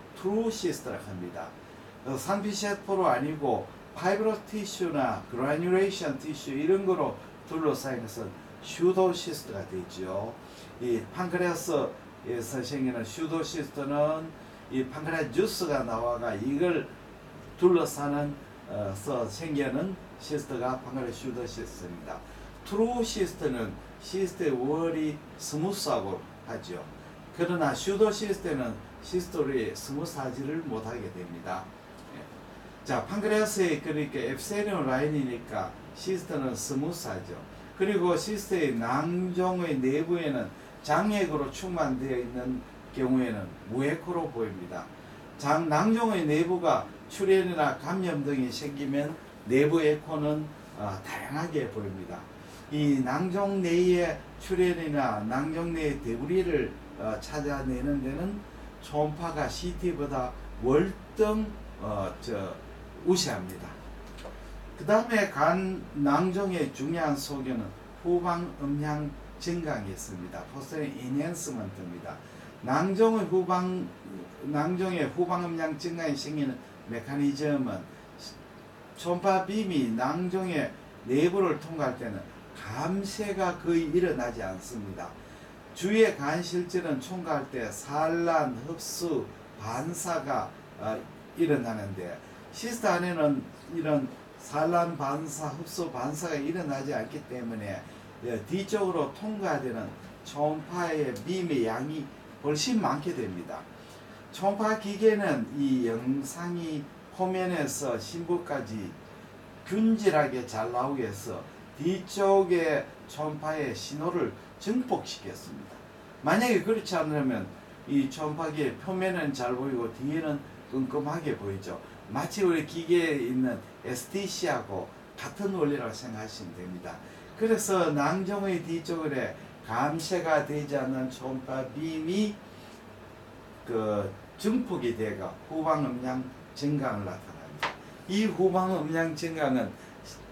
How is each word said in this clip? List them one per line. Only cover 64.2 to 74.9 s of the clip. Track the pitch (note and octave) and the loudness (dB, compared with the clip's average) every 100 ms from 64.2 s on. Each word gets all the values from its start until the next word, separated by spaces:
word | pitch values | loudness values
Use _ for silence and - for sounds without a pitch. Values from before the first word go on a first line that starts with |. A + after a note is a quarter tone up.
| - - - - - - | -12 -12 -12 -12 -12 -6
그 | D#3 | 4
다음에 | G#3+ A#3 A3+ G3 | 4 6 4 4
간 | C#3 D#3 F3+ F#3+ F#3 - | 4 6 6 2 -2 -6
낭종의 | D3 C#3+ D#3+ F#3 F3+ G3 F3 C#3 | 2 4 6 4 4 2 2 0
중요한 | - C#3 E3+ D#3 C#3 | -2 -2 2 2 0
소견은 | - C#3 C3 A#2 G2 - - - | -2 -4 -2 -2 -4 -8 -16 -6
후방 | E3+ F3 F3 E3+ F3 C3 | 2 2 4 0 -2 -4
음향 | C#3 D3 D3+ D3+ D3 - - - | -2 0 0 0 -2 -6 -12 -8
증강이 | F3+ F3 D#3 A2+ G2 | -4 -2 -2 -4 -4
있습니다. | F2+ - F#2 F2 E2+ - | -8 -8 -8 -8 -10 -10
포스터링 | C3+ C3+ D#3 C#3 - | -12 -8 -4 -4 -4
인핸스먼트입니다. | B2 C#3 D#3+ E3+ - B2+ G2 F#2+ F2+ F2 - D2+ - - - - | -4 -2 -2 -4 -6 -6 -6 -8 -10 -10 -10 -12 -14 -16 -16 -10
낭종의 | B2 C#3 F#3+ F#3+ A3+ A3 F3+ | 0 2 4 6 6 6 4
후방, | F#3 F3+ F3+ F#3 F3+ - - - - - - | 2 4 2 2 -2 -4 -8 -14 -12 -14 -10
낭종의 | C#3 D3 E3 F3+ F#3 | -2 0 2 2 0